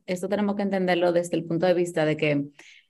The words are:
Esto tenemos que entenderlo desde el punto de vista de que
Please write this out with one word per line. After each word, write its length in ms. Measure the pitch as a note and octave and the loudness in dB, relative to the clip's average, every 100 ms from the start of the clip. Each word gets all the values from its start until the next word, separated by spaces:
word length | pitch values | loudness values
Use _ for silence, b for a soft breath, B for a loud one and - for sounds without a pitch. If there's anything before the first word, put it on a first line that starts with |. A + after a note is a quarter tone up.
| - | -8
Esto 220 | F3+ F#3 | -6 -4
tenemos 260 | G3+ G3+ G3+ | -2 -2 -2
que 60 | |
entenderlo 500 | G3+ F#3+ F3+ E3+ F3 | -2 0 0 2 2
desde 240 | F3 F3 E3 | 2 0 -2
el 80 | |
punto 220 | E3 E3 F3+ | -2 0 2
de 80 | |
vista 320 | F3 F3 E3 D#3 | 2 0 0 0
de 100 | D3+ | 2
que 300 | D#3 C#3+ C#3+ - B B | 0 0 -2 -10 B B